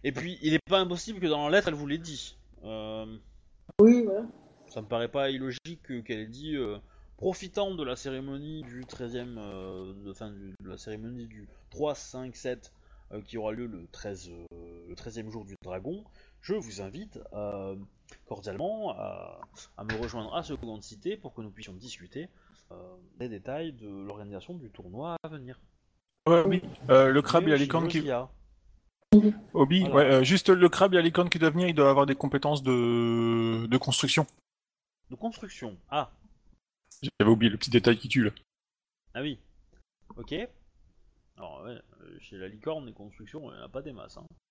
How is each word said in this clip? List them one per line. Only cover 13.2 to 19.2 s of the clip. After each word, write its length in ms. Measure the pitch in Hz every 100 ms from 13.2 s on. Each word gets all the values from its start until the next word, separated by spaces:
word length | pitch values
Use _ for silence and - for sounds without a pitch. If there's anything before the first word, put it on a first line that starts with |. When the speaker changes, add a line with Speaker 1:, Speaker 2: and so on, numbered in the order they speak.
Speaker 1:
qui 160 | 101 113
aura 140 | 107
lieu 140 | 110 120
le 200 | 95 85
treize, 380 | - 104 95 90
euh, 540 | 85 85 85 85 85 87
le 80 |
treizième 340 | - 117 110 110
jour 140 | 113
du 120 | 98 98
dragon, 420 | 90 92 117 196 220 _ _ _
je 120 | -
vous 280 | 208 120 98
invite, 380 | 95 131 214 - -
euh, 420 | 104 104 101 98 98 98 _ _ - _
cordialement 640 | 101 98 98 175 220 196
à, 500 | 107 50 50